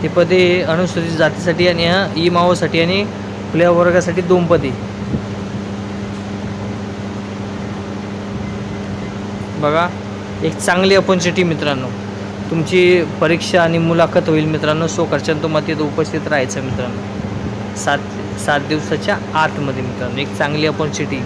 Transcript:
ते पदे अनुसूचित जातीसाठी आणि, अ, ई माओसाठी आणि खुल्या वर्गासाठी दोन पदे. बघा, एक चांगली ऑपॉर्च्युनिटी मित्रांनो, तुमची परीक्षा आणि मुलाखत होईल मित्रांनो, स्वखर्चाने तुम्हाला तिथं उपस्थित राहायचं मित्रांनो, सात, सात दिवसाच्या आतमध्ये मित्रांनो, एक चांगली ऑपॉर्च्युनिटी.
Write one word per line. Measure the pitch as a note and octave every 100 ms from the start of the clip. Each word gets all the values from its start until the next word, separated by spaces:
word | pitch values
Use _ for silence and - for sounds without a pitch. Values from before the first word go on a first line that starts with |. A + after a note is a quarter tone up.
ते | D#3+
पदे | E3+ E3 F#3 F3+ F3+
अनुसूचित | D#3 E3 F3+ F3 E3 D#3+
जातीसाठी | D#3 D3 E3+ E3 F3+
आणि, | E3+ E3+
अ, | F3+ F#3+ -
ई | E3+
माओसाठी | F3 F3 F3+ D#3+ E3
आणि | E3 F#3+ G#3 - - - -
खुल्या | E3 F3
वर्गासाठी | F3 F3 F3 F3 E3+
दोन | F3 F#3 E3+
पदे. | E3 C#3 - - - - G#2 - G2 G3 - G3+ C#3+ G2+ C#3+ G3+ G3+ G3+ G3+ G3+ G3+ G3+ G3+ G3+ G3+ G3+ G3+ G3 G3+ G3+ G3+ G3+ G3+ G3+ G3+ G3+ G3+ G3+ G3+ G3+ G3+ G3+ G3+ G3+ - - - - - - -
बघा, | D3 D#3 F3 - - - - -
एक | D#3+ D#3
चांगली | - F3+ F#3+ G3
ऑपॉर्च्युनिटी | F#3+ F#3 E3+ F3
मित्रांनो, | F3 D3+ D3 C3+ B2+ A#2+ - - - - -
तुमची | E3 D#3 F#3 F3+ F3+ D#3+ -
परीक्षा | D#3+ E3+ - F3+
आणि | E3 E3
मुलाखत | E3 E3 E3 F3+ E3+
होईल | D#3 D#3
मित्रांनो, | D#3 D3+ D#3 E3
स्वखर्चाने | - D#3+ D3 C3+ D#3
तुम्हाला | D#3+ D#3 D3
तिथं | D3+
उपस्थित | D3+ C#3+ D#3 D#3+ D3+
राहायचं | D3+ B2+ D3
मित्रांनो, | C3 B2+ B2 - - - - - - - - -
सात, | - C#3+ - - - - -
सात | D3
दिवसाच्या | C#3 D3+ - D#3 - G3+ -
आतमध्ये | D#3 D#3 D3+ C#3 C3
मित्रांनो, | B2+ A#2+ B2 A#2+
एक | C#3+ -
चांगली | D3 D3+ D#3
ऑपॉर्च्युनिटी. | D3 D3+ - D3 C#3